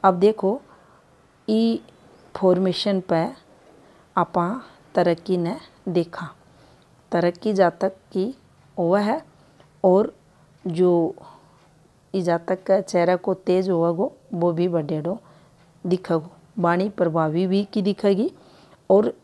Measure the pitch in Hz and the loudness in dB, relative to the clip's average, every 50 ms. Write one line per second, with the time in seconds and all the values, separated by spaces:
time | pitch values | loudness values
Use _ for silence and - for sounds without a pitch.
0 | - 196 180 175 185 214 220 214 - 190 220 285 - - - - _ _ - _ | 4 2 4 4 2 2 2 2 -2 -2 -2 -2 -8 -18 -20 -20 _ _ -20 _
1 | _ _ _ _ _ _ _ _ _ - 220 220 226 226 226 - - - - - | _ _ _ _ _ _ _ _ _ -2 0 2 2 0 0 -2 -6 -14 -20 -20
2 | - - - - - - _ - 196 185 180 180 190 185 175 - - 208 196 190 | -20 -20 -20 -20 -20 -18 _ 0 2 2 4 4 2 0 -2 -2 -2 -2 -2 -2
3 | 175 - 175 165 165 226 269 - _ _ - _ _ - - - - _ _ _ | -2 -2 -2 0 0 -2 -6 -14 _ _ -20 _ _ -20 -20 -20 -20 _ _ _
4 | _ _ _ 185 170 - - 190 170 175 226 262 - - - _ _ - - - | _ _ _ -2 -2 0 -2 -2 -2 -2 -4 -8 -12 -18 -20 _ _ -4 -2 0
5 | 175 175 170 170 - - 185 180 170 170 - - - - - _ _ 190 170 175 | 2 2 0 -2 -2 -4 -2 -2 -2 -4 -6 -8 -12 -20 -20 _ _ -2 -2 -2
6 | 165 170 - - 175 147 - _ _ _ - - - - - _ _ _ _ _ | -2 -2 -8 -14 -14 -16 -16 _ _ _ -20 -20 -20 -20 -20 _ _ _ _ _
7 | _ _ - 170 170 175 175 - - 220 208 190 185 170 165 - - - - - | _ _ -2 0 0 0 -2 -2 -4 -2 2 2 2 2 2 -2 -6 -6 -6 -8
8 | _ _ - 190 190 233 269 _ _ _ _ _ _ _ _ - 175 165 185 202 | _ _ -4 -4 -4 -4 -8 _ _ _ _ _ _ _ _ -4 0 0 0 0
9 | 208 208 254 320 - - _ _ - _ _ _ - _ _ _ - 185 180 196 | 0 -2 -4 -4 -6 -14 _ _ -20 _ _ _ -20 _ _ _ 2 4 4 4
10 | 220 - - _ _ _ _ _ - _ _ _ - 185 160 170 185 180 175 170 | 2 0 -6 _ _ _ _ _ -20 _ _ _ -10 -6 0 2 2 4 4 2
11 | 165 - - - - - - - _ - _ _ _ _ _ _ _ _ _ _ | 0 -2 -4 -10 -20 -20 -20 -20 _ -20 _ _ _ _ _ _ _ _ _ _
12 | _ _ - 190 175 175 170 170 170 - - 185 - - 190 208 196 - - 180 | _ _ -6 -2 0 0 -2 -2 -2 -4 -6 -6 0 0 0 0 0 0 0 0
13 | 170 175 180 175 - 202 185 185 - - 180 185 190 190 180 165 165 170 170 165 | 2 2 0 0 0 -4 -6 -4 -2 0 0 0 0 0 0 0 2 0 0 -2
14 | 208 294 - _ _ - - 170 170 175 170 165 175 180 170 165 147 143 160 156 | -4 -4 -6 _ _ -8 -4 0 0 0 0 0 -2 0 0 -2 -2 -2 -6 -4
15 | 151 247 285 226 - - - - - _ _ _ _ _ _ _ - 180 180 180 | -4 -6 -6 -8 -10 -20 -20 -20 -20 _ _ _ _ _ _ _ -4 -4 -4 -4
16 | - - 165 160 151 175 - - _ _ _ - 170 170 170 180 190 214 202 - | -2 -2 -2 -2 -2 -6 -20 -20 _ _ _ -2 0 0 0 0 -2 -4 -2 -2
17 | 180 170 156 165 160 156 151 170 190 185 190 202 208 - - 214 185 208 196 - | -2 0 0 0 -2 0 0 -2 0 0 0 0 -2 -2 -4 -2 -2 -2 -2 0
18 | - 202 202 180 247 381 - - - - - - - _ - _ _ _ 190 202 | 0 0 2 2 -2 -4 -6 -10 -20 -20 -20 -20 -20 _ -20 _ _ _ 4 4
19 | 214 240 - - | 4 2 -4 -8